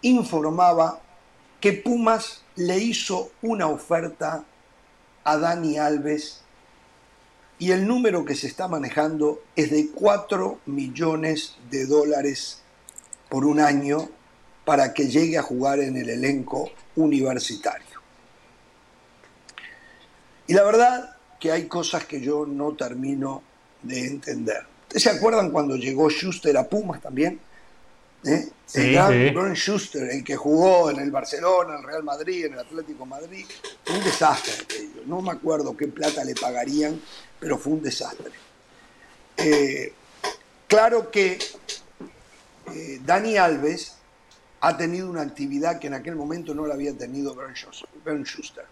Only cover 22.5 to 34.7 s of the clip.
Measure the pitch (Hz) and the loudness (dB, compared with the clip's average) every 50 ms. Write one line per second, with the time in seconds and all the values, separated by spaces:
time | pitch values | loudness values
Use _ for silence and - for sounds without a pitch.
22.5 | 143 139 147 151 147 - 135 123 123 127 131 139 139 135 135 135 135 131 _ _ | -4 -4 -4 -4 -4 -4 -8 -8 -6 -6 -4 -4 -4 -4 -4 -6 -6 -10 _ _
23.5 | _ _ _ _ _ _ - 120 131 127 127 131 139 139 - - 131 120 117 110 | _ _ _ _ _ _ -12 -8 -6 -6 -6 -6 -8 -10 -8 -8 -8 -6 -4 -4
24.5 | 104 - - - _ _ _ _ - - - 233 202 - 196 226 226 220 196 165 | -4 -6 -8 -14 _ _ _ _ -2 2 2 2 2 4 2 2 4 4 2 2
25.5 | 143 170 143 139 131 127 117 131 135 131 156 151 151 - 180 185 170 - - 156 | 0 0 0 0 -2 -2 -4 -4 0 2 2 2 2 0 -4 -6 -6 -2 0 2
26.5 | 139 - - - - 208 214 180 160 - - - 131 131 156 175 175 - - - | 4 4 2 2 -2 -4 -2 -4 -8 -10 -10 -8 -2 0 0 0 0 -6 -16 -20
27.5 | - - - - - - - - - _ _ _ _ _ - 135 151 170 - - | -20 -20 -20 -20 -20 -20 -20 -20 -20 _ _ _ _ _ 0 0 0 0 0 -4
28.5 | - _ _ - - 135 - 127 135 175 - 143 131 120 127 143 135 175 190 196 | -14 _ _ -4 0 2 4 6 6 6 6 6 6 6 6 4 4 2 0 0
29.5 | 175 - - 190 208 196 202 - - 147 131 123 127 139 127 - 143 - - 147 | -2 -2 -2 0 0 -2 -2 -4 -6 -6 -4 -4 -4 -6 -4 -6 -8 -2 2 4
30.5 | 151 160 175 190 185 175 165 151 143 139 139 143 139 135 123 - 147 147 170 180 | 4 6 8 8 8 8 6 4 2 -2 -4 -2 -2 -4 -4 -4 -8 -2 2 4
31.5 | 185 180 175 165 151 147 139 135 151 160 156 147 143 147 156 175 185 175 165 151 | 4 4 2 0 -4 -12 -10 -10 -8 -8 -6 -6 -6 -6 -4 -6 -4 -4 -4 -6
32.5 | 135 127 123 - 151 165 156 151 151 120 127 131 135 139 160 170 185 196 196 - | -6 -8 -14 -12 -12 -12 -12 -12 -14 -14 -14 -14 -14 -14 -14 -14 -16 -18 -16 -18
33.5 | - - - - - - _ - 165 196 196 185 - - 160 151 139 - - - | -18 -16 -16 -18 -18 -14 _ -4 -4 0 0 0 0 4 2 2 2 2 -2 -6
34.5 | - - - - | -8 -8 -8 -10